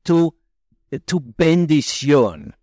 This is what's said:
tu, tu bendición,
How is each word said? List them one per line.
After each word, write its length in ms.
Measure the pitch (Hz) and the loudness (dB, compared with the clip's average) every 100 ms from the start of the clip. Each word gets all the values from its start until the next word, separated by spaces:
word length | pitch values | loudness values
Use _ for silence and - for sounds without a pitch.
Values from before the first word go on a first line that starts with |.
tu, 320 | - 170 165 - _ _ _ _ _ 135 - | -2 0 0 -4 _ _ _ _ _ -14 -6
tu 180 | 180 123 110 | -6 -6 -2
bendición, 1160 | 165 175 165 151 - - 139 143 110 78 71 - | 2 2 2 0 0 -6 2 2 2 -2 -18 -20